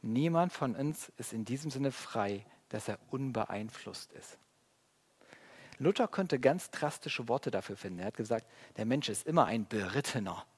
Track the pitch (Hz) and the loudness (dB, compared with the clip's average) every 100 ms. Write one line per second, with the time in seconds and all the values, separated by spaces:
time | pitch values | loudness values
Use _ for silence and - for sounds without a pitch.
0 | 113 113 160 165 180 - 135 101 143 156 | 0 2 4 4 4 2 -2 0 -2 -2
1 | - - - 113 107 131 147 131 139 131 | -10 -10 -8 -4 -4 -4 -4 0 0 -2
2 | - 120 101 98 98 - _ 110 - 104 | -6 -2 0 -2 -8 -20 _ -6 -4 -6
3 | - 135 135 117 110 101 110 - - - | -4 -4 -2 -2 -2 -4 -6 -10 -12 -12
4 | - - - - _ _ _ _ _ _ | -14 -18 -18 -20 _ _ _ _ _ _
5 | _ _ - - - - - - 143 202 | _ _ -20 -20 -20 -20 -20 2 2 4
6 | 233 - 190 139 127 170 - - 147 - | 2 2 2 6 6 4 0 -2 -2 -2
7 | - - 120 123 - 101 - 98 101 90 | -6 -4 0 0 2 -2 -4 -8 -6 -6
8 | 92 - 110 113 - - - - 110 135 | -6 -4 0 0 -2 -20 -16 -4 0 2
9 | 143 104 - 165 113 117 104 110 92 117 | 0 -2 2 6 6 4 0 0 0 0
10 | 139 127 98 90 - | 0 -2 -2 -4 -10